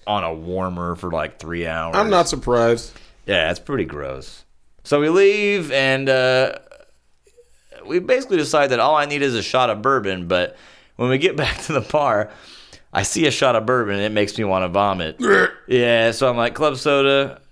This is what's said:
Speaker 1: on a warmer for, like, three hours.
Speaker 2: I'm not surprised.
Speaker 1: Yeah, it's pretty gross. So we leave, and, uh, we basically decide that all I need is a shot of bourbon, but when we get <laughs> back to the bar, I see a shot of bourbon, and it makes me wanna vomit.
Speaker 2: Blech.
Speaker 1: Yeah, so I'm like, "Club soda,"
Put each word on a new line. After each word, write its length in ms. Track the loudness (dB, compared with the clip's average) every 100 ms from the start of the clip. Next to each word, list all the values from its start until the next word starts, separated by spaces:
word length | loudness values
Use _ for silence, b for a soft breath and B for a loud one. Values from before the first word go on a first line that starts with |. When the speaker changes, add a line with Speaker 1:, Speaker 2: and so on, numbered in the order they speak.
| -4
Speaker 1:
on 160 | -4
a 100 | -4
warmer 600 | -8 -8 -6 -6 -6 -6 -6
for, 160 | -4
like, 260 | -4 -6 -8
three 300 | -10 -8 -6
hours. 300 | -6 -4 -2
Speaker 2:
I'm 120 | 2
not 200 | 2 0
surprised. 640 | -2 0 2 2 2 -4 b b b -4
Speaker 1:
Yeah, 260 | 0 0
it's 80 | -4
pretty 240 | -6 -6
gross. 640 | -6 -8 -10 -12 -14 -20 _ _ _ _ -2
So 160 | 0
we 80 | 2
leave, 600 | 4 4 4 0 0 0
and, 340 | 0 2 0 2
uh, 520 | 2 4 2 0 -4 -16 -20 -20 _ _ _ _ _ _ _ _ -20 -4
we 140 | -4
basically 380 | 0 0 2 0
decide 300 | 2 2 2
that 120 | 4
all 160 | 4 2
I 80 | 0
need 160 | 0
is 140 | 0 0
a 80 |
shot 260 | 0 0 0
of 120 | 0
bourbon, 480 | 0 0 0 -4 0
but 260 | 0 0 -6 B B B -4
when 140 | 0
we 80 | 2
get 180 | 0 0
<laughs> 0 |
back 220 | -4 -6
to 100 | -4
the 80 | -4
bar, 480 | -2 -2 0 0 -4 B B B B B B
I 100 | -4
see 240 | -4 0 0
a 40 |
shot 260 | 2 2 2
of 80 | 2
bourbon, 300 | 0 0 -2
and 80 | -2
it 80 |
makes 240 | 0 -2 -2
me 80 | -2
wanna 240 | 0 0
vomit. 500 | 0 0 0 -4 -4
Speaker 2:
Blech. 320 | 2 2 2 -4 -2
Speaker 1:
Yeah, 440 | 0 4 4 2
so 180 | 2 0
I'm 80 | 0
like, 160 | -2 0
"Club 220 | -2 0
soda," 640 | 0 2 4 2 0 -8 -20